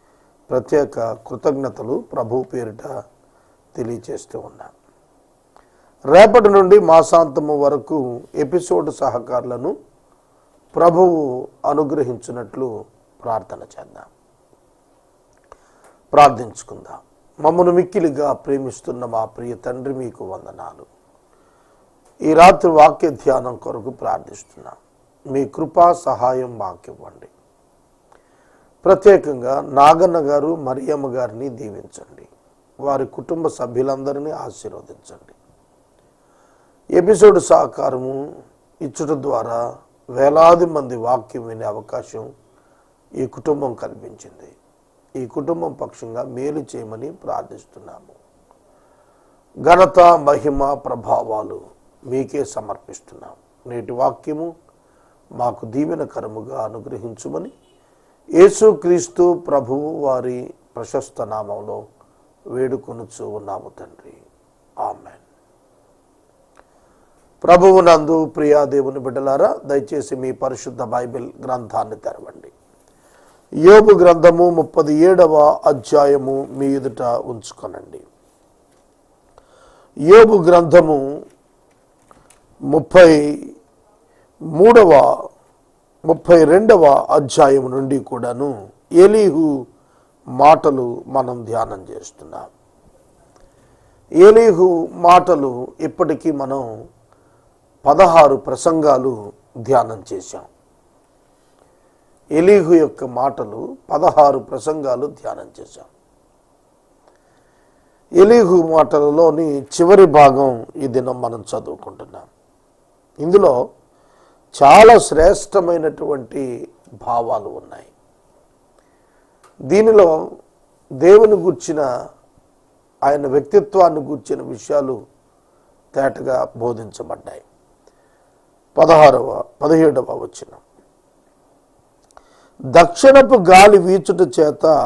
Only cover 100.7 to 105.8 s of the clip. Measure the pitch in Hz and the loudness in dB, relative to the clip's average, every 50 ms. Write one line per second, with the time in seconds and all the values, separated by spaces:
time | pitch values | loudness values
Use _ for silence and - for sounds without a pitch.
100.7 | _ _ _ _ _ _ _ _ _ _ _ _ _ _ _ _ _ _ _ _ | _ _ _ _ _ _ _ _ _ _ _ _ _ _ _ _ _ _ _ _
101.7 | _ _ _ _ _ _ _ _ _ _ _ - - 156 170 190 208 202 165 160 | _ _ _ _ _ _ _ _ _ _ _ -6 -2 0 2 4 4 4 4 2
102.7 | 175 160 156 131 - - 135 127 120 123 131 139 135 - 120 104 104 - 147 233 | 2 2 2 0 -4 -10 -14 -10 -6 -6 -6 -6 -6 -8 -12 -12 -12 -14 -14 -16
103.7 | 269 - _ - - 147 170 170 - 151 147 143 131 131 110 - 139 123 - 156 | -16 -18 _ -8 -6 -2 -2 0 4 4 4 4 2 -2 -6 -10 -14 -10 -8 -8
104.7 | 151 156 139 135 123 123 143 147 135 _ - 110 - - - - _ - - _ | -8 -6 -6 -8 -6 -6 -8 -10 -12 _ -16 -16 -16 -16 -18 -20 _ -20 -20 _
105.7 | _ - | _ -20